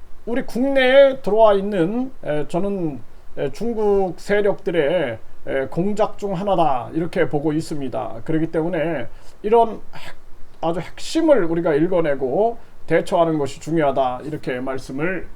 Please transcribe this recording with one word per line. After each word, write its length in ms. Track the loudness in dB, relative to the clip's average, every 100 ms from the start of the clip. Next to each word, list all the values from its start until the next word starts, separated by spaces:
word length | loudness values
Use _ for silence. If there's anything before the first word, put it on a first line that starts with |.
| -6 -6
우리 180 | -4 -2
국내에 760 | -2 0 2 2 6 8 6 4
들어와 340 | 0 6 6
있는, 580 | 4 2 0 0 0 -4 -6
에, 240 | -4 -2 0
저는, 520 | 0 0 -2 -4 -4 -8 -10 -8 -4
에, 120 | -4
중국 680 | -2 -4 0 2 2 2 -2
세력들의, 1000 | 0 2 2 0 -2 0 2 2 0 -4 -6 -4 -2
에, 200 | -2 -2
공작 520 | -2 0 2 0 -2
중 160 | -4
하나다 560 | -2 0 2 4 2 -2
이렇게 360 | -4 -2 0 0
보고 240 | 0 0
있습니다. 680 | -2 -2 -4 -4 -4 -6 -6
그렇기 280 | -2 0 0
때문에 560 | -2 -2 -2 -2 -2 -4 -6 -10 -6
이런 380 | 2 4 4 0 -6
핵-, 200 | -4 -4 -4 -6 -6 -6 -4
아주 200 | -2 -2
핵심을 640 | -6 -6 -4 2 4 6
우리가 300 | 4 2 2
읽어내고 840 | 2 4 2 2 0 0 2 0 -2 -10 -6 0
대처하는 520 | 2 2 2 2 2
것이 220 | -2 -4
중요하다 600 | -2 2 2 2 0 -2
이렇게 360 | -6 -6 -4 -4
말씀을 680 | -4 -6 -6 -4 -2 -2 -6